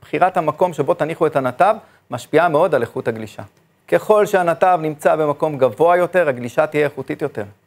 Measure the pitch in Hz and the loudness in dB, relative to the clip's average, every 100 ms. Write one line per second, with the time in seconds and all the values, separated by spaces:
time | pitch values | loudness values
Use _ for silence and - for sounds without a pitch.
0 | - 151 180 180 156 - 180 156 143 175 | -8 -2 0 0 -4 -2 -2 -2 -2 -2
1 | 156 160 156 139 131 - 190 220 - _ | -2 -2 -2 0 -4 0 0 0 -8 _
2 | - 123 - 151 170 147 180 143 117 131 | -14 -12 0 2 2 2 2 0 -2 -6
3 | 131 110 107 - 104 _ _ _ - 170 | -6 -6 -10 -16 -20 _ _ _ -2 -2
4 | - 214 202 190 170 165 185 175 156 147 | 2 2 4 0 0 2 2 2 -2 -2
5 | 180 156 151 143 160 143 127 107 165 180 | 0 0 0 -2 -4 0 0 2 2 2
6 | 170 185 156 123 123 - 151 147 147 135 | 2 0 0 -2 -4 -2 -2 0 -2 -4
7 | 131 - 143 117 101 - | -10 -6 -6 -8 -12 -14